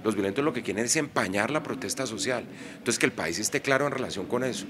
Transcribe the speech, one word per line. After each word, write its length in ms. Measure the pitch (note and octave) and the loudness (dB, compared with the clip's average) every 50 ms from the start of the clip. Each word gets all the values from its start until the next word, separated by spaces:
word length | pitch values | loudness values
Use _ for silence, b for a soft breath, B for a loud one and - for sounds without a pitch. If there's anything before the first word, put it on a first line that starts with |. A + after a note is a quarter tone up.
| E2+ | 2
Los 120 | G#2 A2 | 2 2
violentos 280 | G2 G2 G2 G2 - C#3 | 2 2 2 2 2 2
lo 80 | D#3 | 2
que 120 | A#2+ B2 - | 0 0 -4
quieren 200 | - F#2+ G2 A#2 | -2 0 0 2
es 140 | A#2+ - D#3 | 2 2 2
empañar 520 | D3+ C3+ - C#3 A#2 F#2+ F#2+ G2+ G#2 A#2 | 2 0 0 0 0 2 2 2 2 2
la 140 | C#3+ D#3 D3 | 2 0 -2
protesta 420 | B2+ A#2+ - - G2 F#2 - C3 | -2 -6 -4 -4 -4 -4 -2 -4
social. 380 | A#2+ A2 G#2 F#2 A#2 B2+ A#2+ - - B B B B B | -4 -4 -2 -2 0 -2 -2 -4 -6 B B B B B
Entonces, 260 | B B - A#2 - | B B 0 2 4
que 60 | - | 4
el 80 | B2 - | 2 2
país 260 | - F#2 D#2+ E2+ E2 | 2 -2 -2 0 0
esté 220 | E2+ - - C#3+ | -2 0 0 0
claro 240 | - - C3+ C3 C#3+ | 2 4 4 4 4
en 80 | C#3+ C3+ | 2 0
relación 320 | B2+ B2+ F#2 E2 F#2+ F#2 | -2 -4 -4 -4 -4 -4
con 180 | F2 A2 B2 B2+ | 0 0 0 0
eso. 220 | C3 A2+ G2+ - - | 0 -2 -4 -6 -8